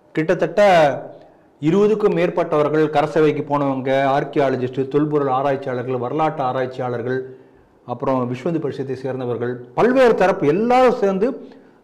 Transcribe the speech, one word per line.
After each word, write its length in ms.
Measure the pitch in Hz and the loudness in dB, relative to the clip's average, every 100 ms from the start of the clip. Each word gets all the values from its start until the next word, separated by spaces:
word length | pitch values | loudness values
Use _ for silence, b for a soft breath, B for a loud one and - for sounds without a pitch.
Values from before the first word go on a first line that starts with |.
| _ | _
கிட்டத்தட்ட 480 | 160 160 180 170 - 208 175 147 - - - B B B _ | -4 -2 0 0 2 4 6 4 0 -8 -20 B B B _
இருபதுக்கும் 560 | 147 196 208 214 208 170 | 0 2 2 2 2 2
மேற்பட்டவர்கள், 680 | 175 175 170 151 147 156 151 | 0 0 0 0 2 2 2
கரசேவைக்கு 540 | 147 151 160 156 139 | 0 0 2 2 2
போனவங்க, 460 | 143 143 139 131 131 135 135 | -2 -2 0 -2 0 0 2
ஆர்கியாலஜிஸ்ட், 840 | 139 151 156 135 127 123 135 131 | 0 0 0 0 0 -4 -4 -2
தொல்பொருள் 400 | 147 151 147 139 | 0 0 0 0
ஆராய்ச்சியாளர்கள், 680 | 127 139 135 135 123 123 127 | 0 0 -2 -4 -6 -4 -4
வரலாற்று 460 | 120 147 170 151 | -4 -2 -2 -2
ஆராய்ச்சியாளர்கள், 920 | 127 127 127 - 123 123 120 131 127 B B B B B - | -4 -2 -4 -4 -6 -4 -4 -6 -6 B B B B B -12
அப்புறம் 480 | 120 135 131 123 | -6 -2 -2 -2
விஸ்வ 140 | 123 180 | -4 -4
இந்து 220 | 160 147 | -4 -4
பரிஷத்தை 240 | - 131 | -6 -8
சேர்ந்தவர்கள், 640 | 123 135 127 123 113 120 123 | -8 -6 -6 -6 -4 -6 -6
பல்வேறு 600 | - - 214 262 247 - | -8 0 2 4 4 4
தரப்பு 320 | 185 185 147 | 2 2 2
எல்லாரும் 520 | 170 233 247 254 - | 2 2 4 4 4
சேர்ந்து, 560 | 196 190 240 - B B B B | 0 0 -2 -4 B B B B